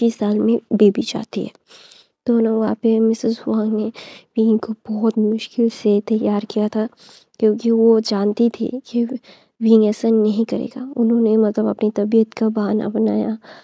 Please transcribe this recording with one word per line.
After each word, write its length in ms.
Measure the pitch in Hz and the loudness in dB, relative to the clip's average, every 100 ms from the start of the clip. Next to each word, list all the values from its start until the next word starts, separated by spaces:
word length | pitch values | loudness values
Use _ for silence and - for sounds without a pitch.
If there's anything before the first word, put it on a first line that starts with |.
ही 100 | 233 | -2
साल 280 | - 208 208 | 0 -2 0
में 200 | 214 233 - | 0 0 -2
बेबी 280 | 214 214 202 | 4 4 4
चाहती 420 | 226 - 220 202 | -6 -8 -8 -8
है। 80 | - _ _ - - - _ _ - | -8 _ _ -20 -20 -20 _ _ -2
तो 140 | 233 | 0
ना 120 | 226 | 2
वहाँ 240 | 220 214 220 | 0 -2 0
पे 240 | 226 220 | 0 2
Missus 440 | 220 226 226 233 - | 2 2 -2 -4 -2
वांग 260 | 220 214 | -2 0
ने 140 | 214 220 - - - _ - | -2 -4 -8 -20 -20 _ 0
विंग 220 | 220 220 | 2 2
को 140 | - 214 - | -2 -12 -8
बहुत 260 | 214 220 220 | -2 -2 0
मुश्किल 520 | 214 226 - - 233 | 0 -2 -6 -2 -2
से 320 | - 208 202 | 0 0 0
तैयार 440 | 202 220 214 208 208 | 0 -2 0 -2 -4
किया 220 | 214 214 | -4 -2
था, 200 | 220 226 _ - - _ - | -2 -6 _ -20 -20 _ -2
क्योंकि 320 | 220 214 233 | 0 0 0
वो 280 | 226 226 226 | 4 6 4
जानती 500 | 220 202 202 208 233 | 2 -2 -2 0 0
थी 320 | - 220 254 - | 0 -8 -8 -6
कि 200 | 240 233 254 _ - _ - | -4 -4 -6 _ -20 _ -4
विंग 240 | 226 226 214 | 4 4 4
ऐसा 240 | 220 226 | 0 0
नहीं 360 | 220 214 208 220 | 2 2 0 -2
करेगा। 480 | - - - 262 277 | -4 -6 -10 -12 -2
उन्होंने 400 | 226 233 220 220 | 0 2 2 2
मतलब 280 | 214 214 214 | 2 0 -2
अपनी 260 | 208 214 | -2 -2
तबीयत 420 | 214 208 226 220 | -2 0 2 0
का 160 | - 220 | 0 -2
बहाना 400 | 220 202 214 208 | -2 -2 -2 -4
बनाया, 480 | 214 220 208 214 220 - - | -2 -2 -2 -4 -6 -12 -20